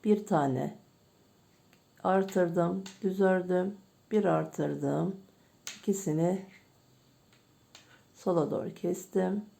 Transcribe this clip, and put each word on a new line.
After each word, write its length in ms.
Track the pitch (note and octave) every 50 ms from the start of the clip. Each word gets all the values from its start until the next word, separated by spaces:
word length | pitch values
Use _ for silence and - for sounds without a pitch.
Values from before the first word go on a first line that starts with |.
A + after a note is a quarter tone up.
| -
Bir 220 | A3 G#3 G3+ -
tane 580 | - F#3+ D#3+ C#3+ C#3 C3 B2+ C#3 - - - _ _ _ _ _ _ _ _ _ _ _ _ _ _ _ _ _ _ - _ _ _ _ _ -
artırdım, 800 | F#3 F#3 G3 F#3+ F#3+ - G3 F3+ E3+ E3+ F#3 E3+ F3 F#3 F#3+ F#3+ - - -
düz 200 | - G3 F#3+ F#3+
ördüm. 560 | G3 F#3+ F#3 F#3 F3+ F3+ F3+ F3+ F3+ G3 G3+ - - _ _ _ _ _
Bir 140 | G#3+ G#3+ G3
artırdım. 920 | F3+ D#3+ D#3 D#3+ D#3+ - - D3+ D3 D3 C#3+ D3 C#3 C#3+ D3+ E3 F#3 F#3+ - - - _ _ _ _ _ _ _ - - -
İkisini 680 | - - G3 G3 - E3 D3+ D#3 E3 F3 F#3 F#3+ F#3+ - - - _ _ _ _ _ _ _ _ _ _ _ _ _ _ _ _ _ _ _ _ _ _ _ - - _ - - _ _ _
sola 360 | - - G3 F3+ E3+ D3+ -
doğru 220 | - - - - E3
kestim. 720 | - - F3 F3+ - - - - F#3+ F#3 F#3 G3 G#3 G#3 - - _